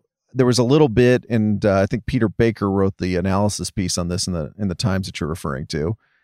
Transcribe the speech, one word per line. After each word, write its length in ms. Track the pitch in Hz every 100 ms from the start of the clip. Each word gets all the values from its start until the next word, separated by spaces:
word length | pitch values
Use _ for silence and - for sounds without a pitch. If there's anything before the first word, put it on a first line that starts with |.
| _ _ _
there 120 | 127 123
was 120 | 120
a 60 |
little 260 | 120 147 151
bit, 360 | 110 123 123 -
and, 340 | 113 107 101 107
uh, 160 | 95
I 40 | 98
think 200 | 117 -
Peter 200 | 123 110
Baker 420 | - 117 104 104
wrote 280 | 98 98 -
the 180 | 90 90
analysis 520 | 95 95 104 - 90
piece 280 | - 90 -
on 100 | 87
this 180 | 87 -
in 80 |
the, 180 | 87 73 -
in 100 | 101
the 80 | 87
Times 300 | - 95 90
that 140 | -
you're 100 | 76
referring 380 | 82 82 67 76
to, 280 | 78 78 110 _ _